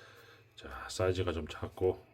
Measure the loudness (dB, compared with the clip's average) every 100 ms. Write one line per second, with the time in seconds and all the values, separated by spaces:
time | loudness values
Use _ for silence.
0 | -20 -20 -20 -20 -20 -16 -12 -10 -8 2
1 | 2 4 2 0 -4 -6 -8 2 2 2
2 | -6